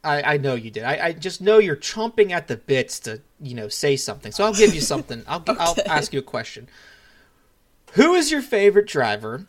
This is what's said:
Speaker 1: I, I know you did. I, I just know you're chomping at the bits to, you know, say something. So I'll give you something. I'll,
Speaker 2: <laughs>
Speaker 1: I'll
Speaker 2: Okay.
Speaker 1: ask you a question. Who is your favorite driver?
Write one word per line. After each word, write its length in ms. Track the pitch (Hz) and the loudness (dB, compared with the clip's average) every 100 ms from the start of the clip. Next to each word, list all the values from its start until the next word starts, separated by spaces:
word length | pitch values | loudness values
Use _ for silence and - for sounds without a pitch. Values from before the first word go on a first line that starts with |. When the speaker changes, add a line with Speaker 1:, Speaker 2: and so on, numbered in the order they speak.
Speaker 1:
I, 320 | 156 147 147 147 | -2 -2 0 0
I 20 | |
know 160 | 139 | -2
you 160 | 123 113 | -4 -6
did. 140 | 107 | -8
I, 240 | 117 151 170 | -6 -2 -4
I 60 | |
just 280 | 165 180 180 | -4 -10 -4
know 160 | 190 220 | 4 6
you're 180 | 196 147 | 6 0
chomping 540 | - 214 226 233 202 | -6 -6 -4 2 2
at 180 | 175 156 | 2 -6
the 100 | 113 | -10
bits 420 | - 131 120 - | 0 0 0 -8
to, 200 | 117 110 _ _ | -10 -12 _ _
you 140 | 143 120 | -14 -10
know, 140 | 107 | -10
say 260 | - 147 135 | -4 0 0
something. 360 | - 104 107 | -2 -10 -12
So 120 | 104 | -2
I'll 100 | 208 | 0
give 220 | 202 214 160 | 6 6 6
you 60 | |
something. 420 | 131 147 - 117 - | -2 -4 -6 -14 -8
I'll, 160 | 170 165 | -8 -4
Speaker 2:
<laughs> 20 | |
Speaker 1:
I'll 240 | - 170 | -2 0
Speaker 2:
Okay. 100 | 170 196 | 0 0
Speaker 1:
ask 260 | 151 139 | -2 -2
you 60 | 139 | -6
a 40 | |
question. 440 | 131 123 117 - 120 - - - _ _ _ _ _ _ _ _ _ | -6 -8 -10 -14 -20 -20 -20 -20 _ _ _ _ _ _ _ _ _
Who 200 | - 302 | 4 4
is 180 | 359 294 | 4 2
your 120 | 302 | -2
favorite 440 | - 214 202 196 208 | -2 4 6 4 2
driver? 600 | 151 117 104 107 123 | 0 0 -2 -6 -10